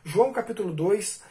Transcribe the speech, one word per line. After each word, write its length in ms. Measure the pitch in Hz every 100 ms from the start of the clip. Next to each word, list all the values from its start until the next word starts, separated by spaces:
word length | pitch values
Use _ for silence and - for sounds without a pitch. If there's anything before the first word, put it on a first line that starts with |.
João 280 | 165 156 262
capítulo 400 | 254 226 226 190
dois, 480 | 156 170 208 196 - -